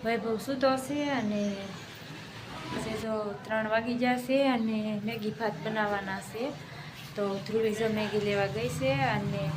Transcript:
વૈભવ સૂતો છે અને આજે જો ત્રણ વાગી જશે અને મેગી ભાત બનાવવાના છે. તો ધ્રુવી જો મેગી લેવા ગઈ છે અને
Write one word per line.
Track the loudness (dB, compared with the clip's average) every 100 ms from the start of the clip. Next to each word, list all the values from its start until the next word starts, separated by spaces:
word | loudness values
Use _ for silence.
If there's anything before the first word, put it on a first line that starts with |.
વૈભવ | 0 0 0 -2
સૂતો | 0 2 4 4
છે | 0 -2 0
અને | 0 0 0 0 -2 -6 -10 -12 -14 -14 -12 -12 -14 -12 -10 -6
આજે | -4 -2 -2
જો | 0 0 -2 -4
ત્રણ | 0 0 4
વાગી | 2 2
જશે | 2 4 2 4 4
અને | 6 4 2 0 0 -2
મેગી | -2 -2 -4
ભાત | -2 -2 -2
બનાવવાના | -2 0 2 0 -2 -6
છે. | -6 -4 -4 -4 -12 -12 -14 -14 -10 -2
તો | 0 0
ધ્રુવી | 0 2 2 2
જો | 2
મેગી | 2 2 2
લેવા | 2 2 2
ગઈ | 0 -2
છે | 0 2 4 4
અને | 2 0 0 0